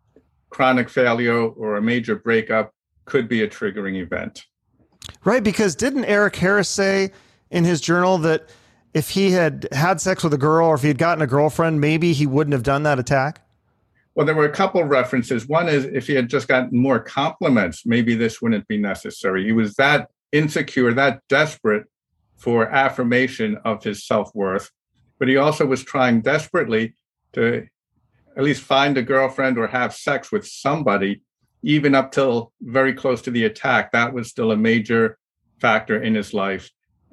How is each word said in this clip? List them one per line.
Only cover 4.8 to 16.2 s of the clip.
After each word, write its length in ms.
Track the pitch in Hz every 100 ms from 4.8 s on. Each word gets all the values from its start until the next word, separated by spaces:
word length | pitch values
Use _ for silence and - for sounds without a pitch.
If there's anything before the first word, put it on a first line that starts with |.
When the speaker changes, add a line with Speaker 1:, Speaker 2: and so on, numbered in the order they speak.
| _ _ - -
Speaker 2:
Right, 200 | 185 247
because 320 | 208 185 202 139
didn't 300 | 247 269 208
Eric 300 | 208 208 -
Harris 300 | 180 208 180
say 440 | - 196 196 190 - _ _ -
in 120 | 175
his 160 | 170 170
journal 380 | - 175 180 185
that 300 | 160 156 - - _ _ _
if 180 | 156 -
he 200 | 190 196
had 360 | 180 160 135 -
had 300 | 139 175 175
sex 220 | 185 185
with 100 | 165
a 40 | 143
girl 300 | 151 160 165
or 80 | 147
if 60 |
he 60 | 147
had 100 | 127
gotten 240 | 165 160
a 60 | 143
girlfriend, 520 | 139 151 156 165 156
maybe 320 | 147 160 170
he 140 | 139 147
wouldn't 280 | 135 147
have 100 | 139
done 200 | 123 139
that 160 | 151 131
attack? 420 | 120 139 143 - _ _ _ _ _ _ _ -
Speaker 1:
Well, 100 | 147
there 100 | 156
were 100 | 147
a 60 |
couple 300 | - 196 180
of 80 | 147
references. 580 | 135 123 131 117 123 127
One 200 | 160 170
is 180 | 147 135
if 220 | 131 127
he 60 |
had 160 | 139